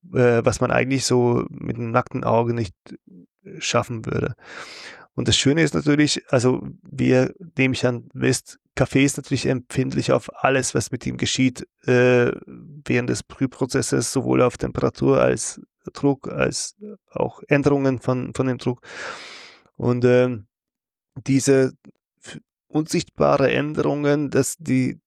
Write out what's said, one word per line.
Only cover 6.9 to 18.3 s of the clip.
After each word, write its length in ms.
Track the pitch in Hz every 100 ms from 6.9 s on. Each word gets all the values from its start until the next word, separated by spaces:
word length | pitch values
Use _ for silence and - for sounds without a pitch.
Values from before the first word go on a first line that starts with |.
| 131 127
ihr, 240 | 127 131 - 170 -
nehme 160 | 131
ich 120 | 127 127
an, 220 | 120 120
wisst, 440 | 127 127 131 - - _ -
Kaffee 280 | - 135
ist 140 | 139 -
natürlich 280 | - 135 131
empfindlich 640 | 131 - - 131 135 120
auf 160 | 131 - -
alles, 300 | 135 131 127
was 180 | 135 -
mit 140 | 123 -
ihm 120 | 127
geschieht, 500 | 123 - 131 123 - _ -
äh, 460 | 123 123 123 120 - -
während 640 | 120 117 151 - 123 123
des 140 | 120
Brühprozesses, 880 | - - 135 - 131 135 120 139 123
sowohl 280 | 135 127 131
auf 160 | 123 -
Temperatur 600 | 127 127 127 - 131 135
als 420 | 64 - - - - _ -
Druck, 380 | - 143 135 -
als 480 | - 131 - - _ 208 208 _
auch 320 | - - - -
Änderungen 500 | 143 143 143 135 127
von, 340 | - 127 123